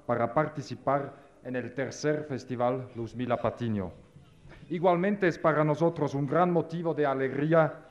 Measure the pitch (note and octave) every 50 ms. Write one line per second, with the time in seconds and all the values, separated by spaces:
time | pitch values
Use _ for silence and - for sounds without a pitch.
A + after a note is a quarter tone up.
0 | - - A#2+ A2+ A#2+ A#2 - D#3 D#3 D3 - D3 B2 - B2 - - C3+ C#3 C#3+
1 | C#3 C#3 - - - - - - - B2+ B2+ B2+ A#2 A#2 - C#3+ C3 A#2 - -
2 | - D3+ D3+ D3 D3 - C3+ A#2 - - C3 A#2 A#2+ B2 C3 C3 B2+ A2+ - A2+
3 | A#2 G#2 - A#2 B2+ A#2+ A#2+ A2+ - A2 - - A#2+ A2+ G#2+ G2+ F#2 F2 - -
4 | - - - - - - - - - - - - - - D#3 F3 D#3 F#3 E3+ E3+
5 | F3+ G3+ G#3 G3+ F#3+ E3+ D3 - - E3 D3 D3 D#3 D3+ D3 D3+ E3+ E3+ E3+ D#3
6 | D3 C3+ C3+ C#3 D3 B2+ C#3+ D#3+ F3+ F3+ F3 E3 D3+ - D#3+ F3 E3 E3 D3+ C#3+
7 | D3 C#3 C3+ C3+ C3+ C3 B2+ C3+ D3 D#3+ - D#3+ D#3 D3 - - - -